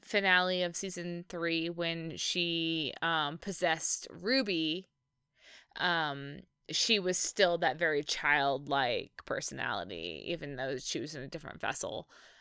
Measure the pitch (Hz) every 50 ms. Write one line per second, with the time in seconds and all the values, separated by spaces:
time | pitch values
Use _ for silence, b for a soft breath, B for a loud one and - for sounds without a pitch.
0 | - - - 202 196 190 185 180 180 185 185 180 180 175 170 - 202 190 - 175
1 | 170 175 175 175 175 - - 170 170 165 165 165 160 170 170 170 170 165 165 165
2 | 165 165 - - - - - 180 175 170 170 165 165 165 165 160 151 - - -
3 | 165 165 165 156 151 143 160 - - 208 180 - 190 165 160 160 - - - -
4 | - - - 170 175 220 262 269 226 202 180 160 160 156 160 185 185 _ _ _
5 | _ _ _ _ _ _ b b b b b b b b b - - 180 170 165
6 | 156 147 139 139 139 139 147 - - _ _ _ _ - 156 - - - 226 202
7 | 180 185 180 - - - - - 190 175 175 165 170 165 170 160 175 160 151 143
8 | 151 - - - - 147 147 147 139 139 135 139 143 143 143 139 131 123 117 90
9 | - - _ - - - - - - - - - - 123 113 95 87 95 92 82
10 | 82 87 78 67 50 - 170 156 151 143 139 127 131 135 143 123 - - - 160
11 | 143 147 160 135 131 139 - 156 - - - - - - - - - - - -
12 | - _ b b b b b b